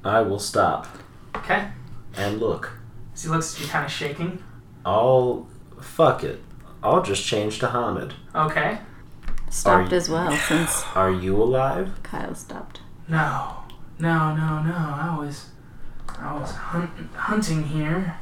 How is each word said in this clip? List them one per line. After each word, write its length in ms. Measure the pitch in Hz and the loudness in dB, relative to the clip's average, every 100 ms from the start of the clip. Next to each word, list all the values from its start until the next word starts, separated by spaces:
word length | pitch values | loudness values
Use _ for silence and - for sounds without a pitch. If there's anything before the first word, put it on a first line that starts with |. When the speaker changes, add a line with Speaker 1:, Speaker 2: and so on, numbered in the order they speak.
Speaker 1:
I 180 | 95 110 | 4 4
will 180 | 101 98 | 4 0
stop. 480 | - 110 87 - - - - - - - | 0 4 4 2 -6 -16 -18 -18 -10 -10
Speaker 2:
Okay. 320 | - 185 202 - - - - - | 0 0 0 -8 -10 -12 -10 -4
Speaker 1:
And 240 | 101 107 | -2 0
look. 320 | 110 - - - - - - | 0 -2 -6 -12 -14 -14 -12
Speaker 2:
As 80 | - | -8
he 60 | 160 | 0
looks 240 | 165 160 - | 0 0 -6
at 60 | |
you, 60 | 147 | -4
kinda 200 | 151 147 | -2 -2
shaking. 560 | - 151 143 170 - - - - - | -4 -4 -2 -4 -4 -12 -16 -18 -8
Speaker 1:
I'll, 640 | - 104 123 131 123 - - - - - | 2 4 8 8 6 0 -6 -16 -16 -16
fuck 440 | - - 151 - | -10 6 6 6
it. 180 | - - - - - - | -2 -6 -12 -16 -16 -2
I'll 200 | - 160 | 4 4
just 200 | 98 98 - | 4 0 2
change 340 | 107 107 - | 0 0 0
to 80 | 113 | 0
Hamid. 460 | 120 113 90 78 - - | 2 0 -2 -6 -12 -4
Speaker 2:
Okay. 460 | 151 156 156 151 214 - - - - - - - | 0 2 2 0 -2 -8 -16 -16 -6 2 2 2
Speaker 3:
Stopped 380 | - - 180 180 | 2 6 6 6
Speaker 1:
Are 40 | |
you 60 | 180 | 2
Speaker 3:
as 120 | 165 | 2
well, 220 | 160 175 147 - | 0 2 0 2
since 360 | 160 165 - - 95 | 2 2 0 0 2
Speaker 1:
Are 160 | 95 | 4
you 300 | 92 92 98 | 2 4 4
alive? 500 | 117 131 135 - 190 - | 6 4 2 0 -2 -4
Speaker 3:
Kyle 300 | - - 190 - | -6 -6 -6 -8
stopped. 460 | - - - - - - - | -10 -12 -12 -14 -16 -16 -2
Speaker 2:
No. 500 | 160 151 135 - - - - - - | 2 2 -2 -6 -8 -12 -14 -14 -2
No, 360 | 165 165 156 156 | 2 4 4 2
no, 260 | 156 156 | 0 2
no. 120 | 160 175 | 0 0
I 400 | 156 143 165 160 | -2 -2 -4 -4
was, 320 | 147 143 - - - - - - - - | -6 -8 -14 -18 -16 -8 -6 -4 -6 -6
I 180 | - 147 | -6 -6
was 120 | 131 | -6
hunt-, 400 | - - 165 175 - - - | -6 -4 -4 -4 -8 -10 -6
hunting 480 | - 214 214 156 | 0 2 2 0
here. 540 | 147 156 151 175 180 - | 0 0 0 0 -2 -4